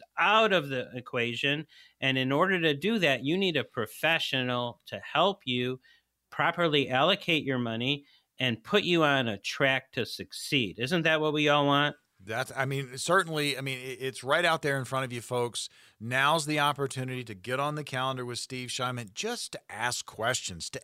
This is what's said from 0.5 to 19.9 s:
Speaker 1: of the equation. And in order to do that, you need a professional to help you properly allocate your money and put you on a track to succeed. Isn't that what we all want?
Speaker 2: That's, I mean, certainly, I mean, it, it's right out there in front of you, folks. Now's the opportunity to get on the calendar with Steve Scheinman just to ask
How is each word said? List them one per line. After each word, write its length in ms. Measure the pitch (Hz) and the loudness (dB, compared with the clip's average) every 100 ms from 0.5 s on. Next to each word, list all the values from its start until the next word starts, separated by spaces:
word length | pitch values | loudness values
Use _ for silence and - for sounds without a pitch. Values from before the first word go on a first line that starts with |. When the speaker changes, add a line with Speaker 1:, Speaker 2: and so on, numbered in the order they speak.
Speaker 1:
of 160 | 185 143 | 2 0
the 200 | 131 104 120 | -4 -6 -10
equation. 720 | 123 127 117 117 143 147 160 - - _ | -6 -2 -2 0 0 -2 -4 -18 -20 _
And 180 | 135 131 | -2 0
in 140 | 131 | 0
order 300 | 139 185 190 | 2 2 2
to 120 | 160 | 2
do 240 | 143 180 233 | 2 0 2
that, 260 | 160 127 135 | 2 2 0
you 120 | 180 | 0
need 200 | 190 151 | 2 0
a 80 | 113 | -2
professional 1120 | - 107 - 156 165 - 135 127 123 120 120 - | -4 -6 -2 0 0 0 -2 0 -2 -4 -8 -12
to 140 | 104 | -12
help 420 | - 143 185 190 | -2 2 2 2
you 380 | - 123 123 127 _ _ _ _ _ | -2 -2 -2 -4 _ _ _ _ _
properly 580 | - 147 170 170 147 131 | 0 0 2 2 4 4
allocate 540 | 127 165 190 - 160 | 4 4 2 2 0
your 160 | 135 131 | 2 0
money 460 | 120 113 123 143 - _ _ _ | 0 -2 -2 -2 -4 _ _ _
and 220 | 131 113 | -2 -2
put 200 | - 202 | 0 0
you 200 | 175 170 | 4 4
on 240 | 151 139 117 | 4 4 2
a 100 | 98 | -2
track 540 | - - 139 131 - | -6 0 2 2 -2
to 140 | - 110 | -6 -6
succeed. 720 | - 95 - - 147 107 82 | -8 -12 -12 -2 0 0 -2
Isn't 220 | 127 175 | -2 2
that 180 | 160 160 | 2 2
what 140 | 151 | 2
we 160 | 151 147 | 2 4
all 160 | 147 143 | 4 6
want? 320 | 143 147 143 _ _ | 4 2 -2 _ _
Speaker 2:
That's, 300 | 95 113 131 127 | -8 -6 -6 -4
I 80 | |
mean, 340 | 131 139 131 127 | -2 -2 -6 -8
certainly, 600 | - 185 170 156 143 131 | 2 2 2 0 0 -2
I 40 | |
mean, 180 | 135 127 | -4 -6
it, 180 | 131 127 | -8 -6
it's 240 | 131 - | -6 -6
right 220 | 123 156 175 | 0 2 4
out 160 | 165 | 2
there 160 | 151 139 | 0 -2
in 80 | 123 | -2
front 180 | 131 | -4
of 80 | 131 | -4
you, 80 | 120 | -6
folks. 480 | 107 123 120 - - - - _ | -4 -2 -2 -4 -10 -14 -20 _
Now's 460 | 113 131 143 160 147 | -2 2 4 4 2
the 120 | 151 | 2
opportunity 680 | 147 143 139 - 127 127 113 | 2 0 -4 -4 -6 -8 -10
to 80 | |
get 260 | 98 113 131 | -12 -6 -2
on 160 | 143 151 | -2 -4
the 80 | |
calendar 400 | 147 131 131 131 | -6 -4 -4 -4
with 160 | 123 120 | -8 -8
Steve 300 | - 131 123 | -8 -10 -8
Scheinman 440 | - 127 123 110 | -4 -4 -4 -8
just 380 | - 208 240 - | -8 -6 -6 -8
to 80 | - - | -12 -12
ask 360 | 98 120 | -4 -2